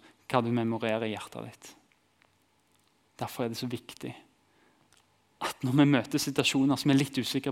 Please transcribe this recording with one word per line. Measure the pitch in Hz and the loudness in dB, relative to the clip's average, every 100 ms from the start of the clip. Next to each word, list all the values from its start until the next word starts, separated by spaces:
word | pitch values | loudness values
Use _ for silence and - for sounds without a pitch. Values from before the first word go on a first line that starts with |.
| - _ - | -18 _ -2
hva | 127 | 0
du | 117 | 2
memorerer | 120 113 113 113 110 110 | 0 0 -2 0 0 -2
i | 101 | -6
hjertet | - - 117 | -10 -12 -12
ditt. | - - - _ _ _ _ _ _ _ _ _ _ _ _ _ - | -16 -20 -20 _ _ _ _ _ _ _ _ _ _ _ _ _ -10
Derfor | 120 - | -8 -4
er | 120 | -4
det | 113 | -4
så | 123 | -6
viktig | 120 - - 135 - _ _ _ _ _ _ _ _ _ _ _ - | -6 -10 -14 -14 -14 _ _ _ _ _ _ _ _ _ _ _ -10
at | - - | -8 -4
når | 131 143 | 2 6
vi | 143 | 6
møter | 131 - 147 | 4 2 -2
situasjoner | 147 135 127 135 139 135 | -2 0 0 2 2 2
som | 147 | 4
vi | |
er | 135 | 4
litt | 147 127 | 2 -2
usikre | 113 135 139 | -4 -4 -4